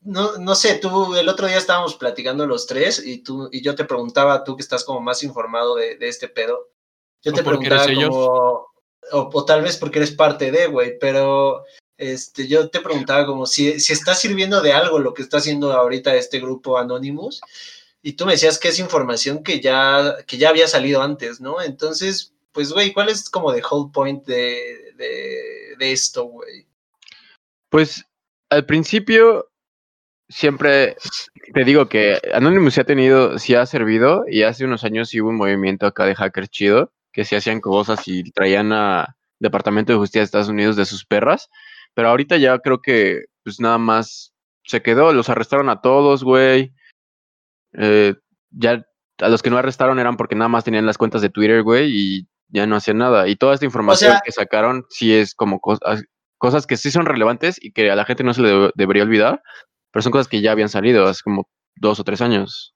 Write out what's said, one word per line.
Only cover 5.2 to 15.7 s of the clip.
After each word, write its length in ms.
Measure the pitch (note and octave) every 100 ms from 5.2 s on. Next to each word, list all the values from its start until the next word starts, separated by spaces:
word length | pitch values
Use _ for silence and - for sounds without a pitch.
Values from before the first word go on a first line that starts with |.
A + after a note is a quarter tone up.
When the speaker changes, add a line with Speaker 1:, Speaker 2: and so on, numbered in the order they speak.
Speaker 1:
informado 540 | C#3+ A#2+ A2+ A#2 A#2+ A#2+
de, 200 | A2+ A2
de 100 | A#2+
este 200 | A#2+ -
pedo, 420 | A2+ A2+ B2 - _ _ _ _ _
yo 100 | D3+
Speaker 2:
O 20 |
Speaker 1:
te 80 | D3
Speaker 2:
porque 260 | D3 D3 C3+
Speaker 1:
preguntaba 160 | C#3
Speaker 2:
eres 140 | C#3 C3+
ellos. 100 | D3
Speaker 1:
como, 180 | C3 B2+ B2+ B2 A#2+ - _ _ _ -
o, 180 | C#3+ B2+
o 120 | C#3+
tal 180 | C#3 D#3
vez 140 | D#3+ -
porque 220 | D3+ D3+
eres 140 | D3
parte 380 | - D3+ C#3+ F3
de, 160 | D#3 E3+
güey, 300 | C3+ B2 A#2+
pero, 680 | C3+ C3+ C#3 C#3 C3+ C3 - _ _ _
este, 480 | C3+ C3 - - C3
yo 220 | D3+ D#3+
te 100 | F3
preguntaba 460 | E3 D3 C3 C#3 C#3+
como 200 | C3 B2+
si, 340 | - C#3+ D3+
si 120 | -
está 220 | D3 -
sirviendo 460 | F#3 G#3+ G3 F#3+ G3
de 120 | D3+
algo 260 | C#3 F3 D#3
lo 160 | C3
que 80 | B2+
está 160 | C3 D3
haciendo 340 | D3+ D3 C#3+